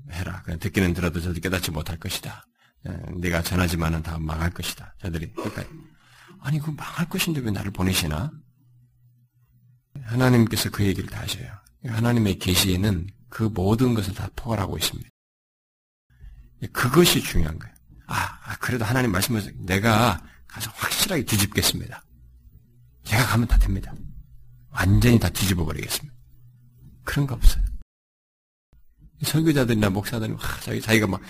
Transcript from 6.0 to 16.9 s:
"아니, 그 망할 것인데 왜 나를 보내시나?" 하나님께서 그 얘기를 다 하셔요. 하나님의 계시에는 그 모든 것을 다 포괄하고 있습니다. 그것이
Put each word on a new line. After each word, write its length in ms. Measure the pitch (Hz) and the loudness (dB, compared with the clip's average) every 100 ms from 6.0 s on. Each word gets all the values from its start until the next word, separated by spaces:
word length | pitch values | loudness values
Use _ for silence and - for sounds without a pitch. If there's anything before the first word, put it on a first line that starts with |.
| _ - - - | _ -20 -20 -12
"아니, 180 | 135 151 | -4 -2
그 120 | 151 | -2
망할 380 | 147 - - 170 | -8 -10 -6 -4
것인데 320 | 190 - 151 | -2 -2 -2
왜 100 | 117 | -2
나를 200 | 98 98 | -2 -4
보내시나?" 640 | - 92 92 80 76 127 - - _ _ _ _ _ _ _ _ _ _ _ _ _ _ - | -2 0 2 0 -2 -4 -6 -20 _ _ _ _ _ _ _ _ _ _ _ _ _ _ -16
하나님께서 680 | 120 120 127 123 113 107 107 | -4 2 6 6 6 2 -4
그 140 | - | 0
얘기를 240 | 101 92 95 | 0 0 -4
다 100 | - | -8
하셔요. 320 | - - 123 - - _ | -8 -10 -12 -16 -20 _
하나님의 540 | 127 110 117 120 107 90 | -6 0 2 2 2 0
계시에는 680 | - 90 101 90 104 92 92 - - | 0 2 2 2 0 -2 -6 -14 -20
그 160 | - | -4
모든 500 | 113 104 95 117 127 | -2 0 2 4 2
것을 200 | 113 95 | 2 -2
다 140 | - 92 - | -6 -10 -10
포괄하고 420 | - 107 92 - | -6 -4 -2 -4
있습니다. 300 | - - - _ _ _ _ _ _ _ _ _ _ _ - - - _ - | -4 -6 -14 _ _ _ _ _ _ _ _ _ _ _ -20 -20 -20 _ -10
그것이 500 | - 123 | -2 2